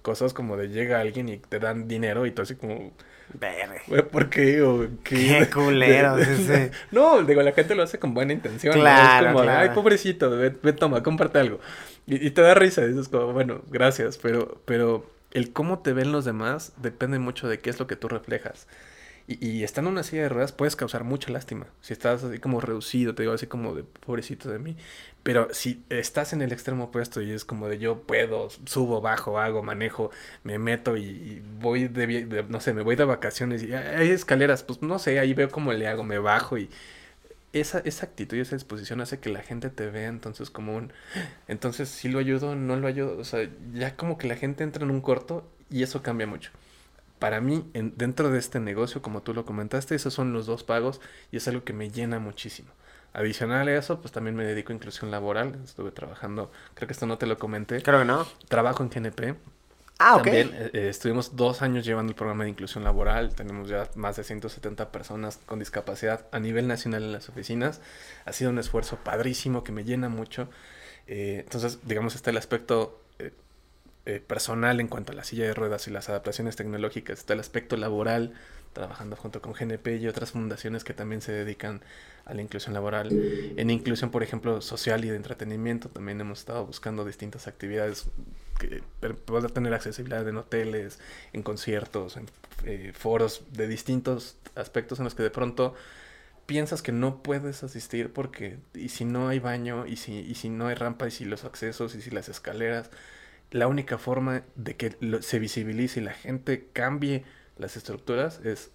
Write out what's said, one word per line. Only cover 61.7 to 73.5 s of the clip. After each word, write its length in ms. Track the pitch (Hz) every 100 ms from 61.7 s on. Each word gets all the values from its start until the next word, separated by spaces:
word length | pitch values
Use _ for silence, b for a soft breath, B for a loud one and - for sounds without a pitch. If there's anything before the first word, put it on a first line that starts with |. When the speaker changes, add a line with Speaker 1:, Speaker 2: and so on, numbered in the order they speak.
| 123
Speaker 1:
llevando 260 | 113 113 110
el 60 | 107
programa 280 | 107 107
de 60 | 107
inclusión 340 | 98 95 -
laboral. 500 | 104 104 104 110 117
Tenemos 340 | - 104 101 101
ya 220 | 101 104 -
más 200 | 104 104
de 80 |
ciento 240 | 104 107 107
setenta 440 | - 107 104 107
personas 460 | - 123 107 107 -
con 140 | - 110
discapacidad 680 | 104 107 101 101 110 110 -
a 60 | 120
nivel 300 | 110 113 123
nacional 340 | 117 120 110
en 100 | 107
las 160 | 104 -
oficinas. 520 | - - 117 131 156 b b b b
Ha 80 | -
sido 180 | - 127
un 80 | 123
esfuerzo 380 | 110 113 113 -
padrísimo 640 | - 110 127 123 131 123
que 80 | 117
me 120 | 107
llena 240 | 107 123 123
mucho. 400 | 113 110 - 123 b b b b b -
Eh, 320 | 104 101 98
entonces, 360 | - 120 120 120
digamos, 320 | 117 107 113
está 160 | 113 -
el 60 | 113
aspecto, 680 | - 117 117 117 107 - _ _
eh, 140 | - - _